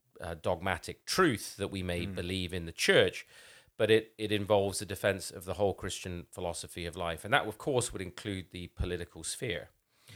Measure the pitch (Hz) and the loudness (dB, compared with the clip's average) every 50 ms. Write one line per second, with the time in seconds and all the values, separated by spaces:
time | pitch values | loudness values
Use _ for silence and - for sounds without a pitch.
0 | _ _ - - - 85 82 80 - 101 90 80 92 98 90 82 - - - - | _ _ -16 -10 -10 -8 -8 -4 -2 -2 -2 0 0 -2 -2 -2 -4 -8 -12 -10
1 | _ - - - 190 156 110 - - - - - 98 90 98 95 90 90 87 87 | _ -2 2 4 4 4 4 2 -2 -8 -6 -4 -4 -4 -4 -4 -2 -2 -2 -2
2 | 87 101 92 90 87 87 95 92 90 85 92 90 82 82 - - - - 190 139 | -2 -4 -4 -4 -4 -2 -2 -2 -2 -2 -4 -6 -6 -6 -4 0 4 6 8 8
3 | 101 90 - - - - - - - - - - _ _ _ - 110 104 110 110 | 8 6 4 -2 -10 -14 -18 -20 -20 -20 -20 -20 _ _ _ 2 6 6 6 6
4 | - - _ - 107 98 107 101 98 101 107 101 98 101 92 - 104 90 98 - | 6 2 _ -6 -2 0 0 0 4 4 4 6 4 4 0 -2 -4 -6 -4 0
5 | - 101 95 92 - - - 98 85 92 85 92 104 98 87 - - 92 - - | 2 2 2 0 -2 -10 -10 -8 -8 -6 0 2 2 2 2 0 -4 -6 -6 -6
6 | - 95 87 87 - - - 95 90 85 80 - - - - 90 85 85 80 90 | -6 -6 -6 -8 -8 -10 -8 -6 -4 -4 -4 -6 -8 -10 -8 -8 -8 -6 -4 -4
7 | 85 85 82 80 - 104 127 143 - 107 - - - 151 135 123 117 - - 95 | -4 -4 -4 -4 -2 2 2 2 2 0 -6 -4 -2 0 2 2 2 0 -2 -6
8 | 92 90 - - - 107 98 92 82 - - 90 87 - _ - 95 90 90 85 | -8 -8 -8 -8 -6 -6 -6 -6 -6 -8 -10 -10 -10 -8 _ -4 -4 -2 -2 -4
9 | 87 - - 82 80 - - - 139 117 87 - - - _ _ _ _ _ _ | -6 -8 -12 -10 -10 -8 -8 -6 -4 -4 -4 -6 -8 -12 _ _ _ _ _ _
10 | _ - - | _ -20 -20